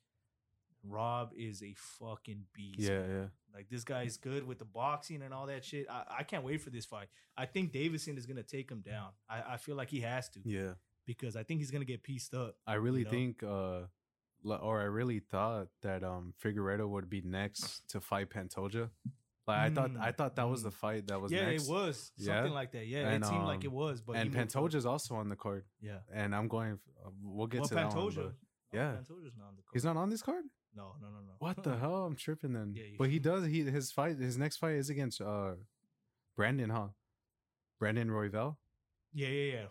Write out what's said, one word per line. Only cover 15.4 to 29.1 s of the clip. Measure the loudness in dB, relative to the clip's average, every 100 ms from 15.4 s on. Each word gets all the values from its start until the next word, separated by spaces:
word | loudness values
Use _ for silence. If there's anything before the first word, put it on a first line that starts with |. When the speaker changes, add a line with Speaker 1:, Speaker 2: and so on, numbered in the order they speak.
| 2 2 -4 _
Speaker 2:
that, | -2 -2
um, | -2 -4 -6 -4
Figueredo | -2 2 2 2 2
would | -2 -2
be | -4
next | -2 0 -2 -2 -6 -8 -8
to | -8
fight | 0 0 0
Pantoja. | -4 -6 -4 -2 -2 -4 -6 -10 -10 _ _ 2
Like, | 6
I | 6
thought, | 6 2
Speaker 1:
Mm, | 2
Speaker 2:
I | 0
thought | 2 0 2
that | 2
was | 2
the | 0
Speaker 1:
mm. |
Speaker 2:
fight | -2 0 0 0
that | -2
was | 2
Speaker 1:
Yeah, | 2 4
Speaker 2:
next. | 2 2
Speaker 1:
it |
was. | 2 2 -2 -8 -4
Speaker 2:
Yeah. | 2 2
Speaker 1:
Something | 2
like | 0 -4
that. | -6 -4
Yeah, | 0 2
Speaker 2:
And, | 4
Speaker 1:
it | 4
seemed | 4 4
like | 2
Speaker 2:
um, | -2
Speaker 1:
it |
was. | 0 0 -2
But | -2 0
Speaker 2:
and | 2
Speaker 1:
he | 2
moved | 2 2
up. |
Speaker 2:
Pantoja's | 2 4 2
also | 2 0 -2
on | -2
the | -2
card. | -2 -4 -6 _
Speaker 1:
Yeah. | -10 -10 -6
Speaker 2:
And | -2 2 2
I'm | 2
going, | 2 0
f-, | -2 -8 -16 -14
uh, | -12
we'll | -8 -2 0
get | 2
Speaker 1:
Well, | 2
Speaker 2:
to | 2
that | 2 2
one, | 0
Speaker 1:
Pantoja. | 0
Speaker 2:
but | -4
Speaker 1:
No, | -6 -16 _ _
Speaker 2:
yeah. | -2 0
Speaker 1:
Pantoja's | -2 -8